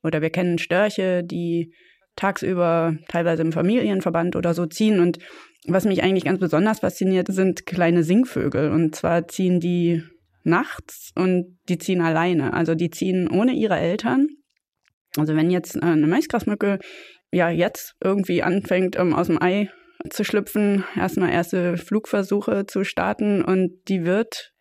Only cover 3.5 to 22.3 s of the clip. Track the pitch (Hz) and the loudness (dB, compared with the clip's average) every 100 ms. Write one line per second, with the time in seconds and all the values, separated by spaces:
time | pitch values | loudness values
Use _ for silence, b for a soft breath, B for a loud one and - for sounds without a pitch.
3.5 | 160 175 240 214 190 180 170 170 175 170 | 0 2 2 2 0 0 0 -2 0 -2
4.5 | 170 170 - 220 208 175 170 B B B | 0 -4 0 2 4 4 0 B B B
5.5 | B - 185 208 190 185 190 160 185 180 | B -2 0 2 2 2 0 0 0 0
6.5 | 156 208 220 196 - 185 185 180 190 190 | 2 2 0 -4 0 0 0 0 0 0
7.5 | 180 - 180 170 175 160 196 254 - - | 0 -6 0 4 4 4 4 2 0 -2
8.5 | - 151 156 165 160 170 170 165 - 185 | 0 0 2 0 0 0 0 -2 -2 0
9.5 | 180 170 175 170 170 165 _ _ _ - | 2 0 0 2 0 -4 _ _ _ 0
10.5 | 170 302 - - - - - 185 180 180 | 0 0 -10 -16 -20 -12 -2 0 0 -2
11.5 | _ - 170 - 185 165 160 175 170 135 | _ -6 -4 0 0 2 2 2 0 0
12.5 | - 165 165 170 - 190 185 180 185 240 | -2 0 0 -2 -2 -2 0 0 2 2
13.5 | 254 214 180 170 208 220 262 294 294 _ | 2 0 0 0 -2 0 2 0 -2 _
14.5 | _ _ _ _ _ _ - 151 156 160 | _ _ _ _ _ _ -2 0 2 2
15.5 | 180 180 - 170 156 151 175 - 240 - | 0 -2 -4 0 2 4 2 0 -2 -2
16.5 | 208 202 196 B B B B _ 180 170 | -2 0 -2 B B B B _ 0 0
17.5 | 165 175 - - _ 190 202 190 175 - | 2 0 -2 -18 _ -2 0 0 0 2
18.5 | 190 196 190 185 - 180 156 175 165 180 | 0 0 0 0 0 0 2 0 2 2
19.5 | 196 202 B B B - - 214 214 202 | 0 -2 B B B -14 -6 -2 -2 -2
20.5 | 214 208 202 185 - 185 - 185 - 170 | 0 2 0 -2 -4 -2 0 0 0 -2
21.5 | 190 175 170 - 208 - 202 196 | 0 0 -2 -2 -4 -2 -4 0